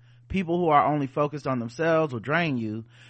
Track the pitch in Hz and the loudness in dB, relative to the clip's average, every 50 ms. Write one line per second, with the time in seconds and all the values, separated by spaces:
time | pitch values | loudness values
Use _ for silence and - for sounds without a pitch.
0 | - - - - - - - 190 180 160 175 175 175 160 147 143 - 139 151 147 | -20 -20 -20 -20 -12 -4 -4 -4 -2 0 0 0 2 6 6 6 6 4 2 0
1 | 139 131 - 156 143 143 151 139 - 139 131 120 117 117 - 165 160 165 160 160 | -2 -2 0 0 0 0 -2 -6 -4 -4 -2 -2 -4 -6 -6 -2 0 2 2 2
2 | 160 143 127 110 92 135 151 170 170 156 131 120 110 107 107 113 113 - - - | 0 0 -4 -8 -4 -2 -2 0 0 0 -2 -4 -4 -6 -6 -8 -10 -14 -20 -20
3 | - | -20